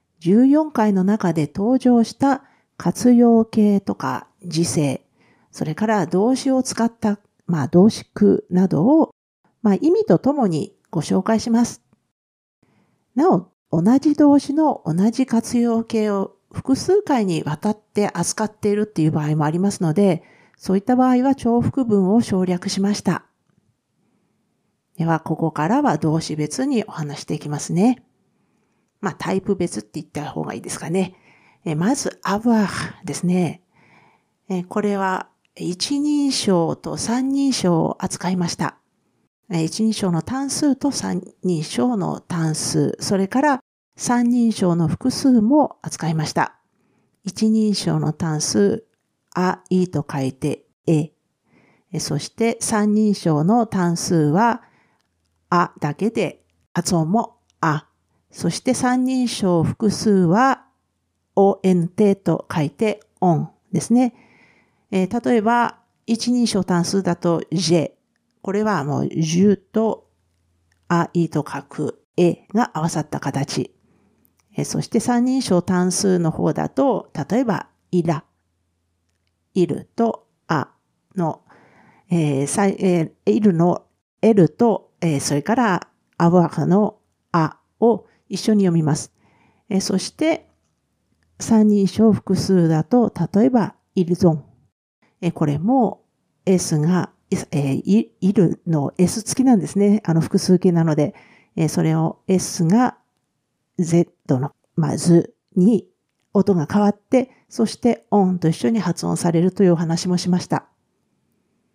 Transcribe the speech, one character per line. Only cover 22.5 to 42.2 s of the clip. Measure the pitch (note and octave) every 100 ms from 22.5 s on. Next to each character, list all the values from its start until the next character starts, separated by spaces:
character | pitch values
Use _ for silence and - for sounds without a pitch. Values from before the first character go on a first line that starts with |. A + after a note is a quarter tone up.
| F3+ G3
し | F#3+
ま | G3
し | G3+
た。 | G3 E3 _ _ _ _ _ _ _ _ _ _ _ _ _ _ _ _ _ -
で | E3
は、 | D#3+
こ | - D#3
こ | D#3+
か | D3 D#3
ら | C4+
は | C#4 D3+
動 | D#3+ D#3+
詞 | -
別 | D3+ D3+ - C4+
に | A#3+
お | -
話 | D#3+ D3 C#3+
し |
て | -
い | D#3
き | D3
ま | D3
す | -
ね。 | E3+ A#3 A#3+ _ _ _ _ _ _ _ _ _ _
ま | F#3+
あ、 | -
タ | -
イ | F#3+
プ | G3
別 | F#3 F3 G#3+
っ |
て | - D#3
言 |
っ | D#3
た | D3 D3
方 | D#3
が | D3
い | -
い |
で | -
す | -
か | D3+
ね。 | F#3+ F#3 - _ _ _ _
え、 | E3+ D3+
ま | F#3+
ず、 | C#4+ - -
avoir | - G3+ A#3+ A3 F#3 - - -
で | F3+
す | C#3+
ね。 | F3 F3+ D#3+ - _ _ _ _ _ _ _ _ -
え、 | F#3
こ | F3+ G#3+
れ | G3+ G3+
は | F#3+ F#3 - _ _
一 | - E3 F3+ - C#4+
人 | D4 D4 C#4
称 | C4 - F3+ D#3+
と | D3 E3 D#3
三 | - B3 C4+
人 | C#4 C#4
称 | A#3+ F3+ E3
を | - -
扱 | F#3 - F3+
い | F#3
ま | E3+
し | -
た。 | E3 - _ _ _ _ _ _ -
え、 | E3+
一 | D#3+ -
人 | A3
称 | G#3 F#3+
の | E3
単 | - C4 C#4
数 | - D4+ C4
と | C#4+
三 | C4+ F#3+ F#3 - _
人 | F#3 D#3+
称 | D#3 B3 B3 A3
の | D#3+ D3